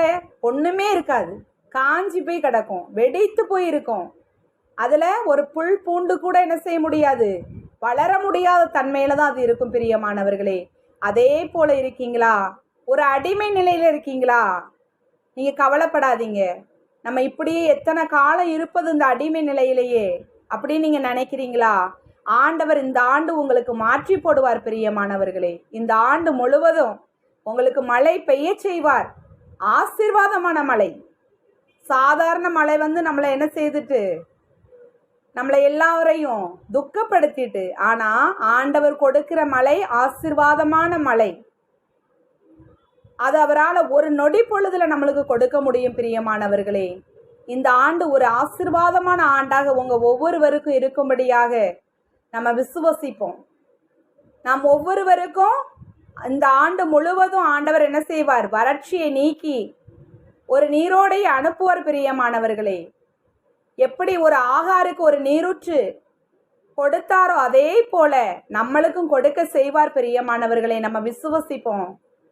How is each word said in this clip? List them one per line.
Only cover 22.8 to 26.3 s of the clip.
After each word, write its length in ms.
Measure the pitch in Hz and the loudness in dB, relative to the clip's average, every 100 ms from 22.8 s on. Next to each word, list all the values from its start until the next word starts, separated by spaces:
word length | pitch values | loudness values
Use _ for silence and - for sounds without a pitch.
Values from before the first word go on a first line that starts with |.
இந்த 180 | 262 254 | 0 0
ஆண்டு 320 | 247 285 320 320 | 2 2 0 -2
உங்களுக்கு 380 | 277 247 240 | 0 0 0
மாற்றி 420 | 233 220 277 277 381 | -4 0 0 0 -2
போடுவார் 480 | 339 294 254 226 | 2 2 2 0
பிரியமானவர்களே. 920 | 226 220 214 208 202 196 185 180 175 170 _ | -4 -4 -4 -4 -4 -4 -4 -4 -6 -6 _
இந்த 220 | 220 226 220 240 | -10 -2 2 2
ஆண்டு 240 | 302 330 | 2 0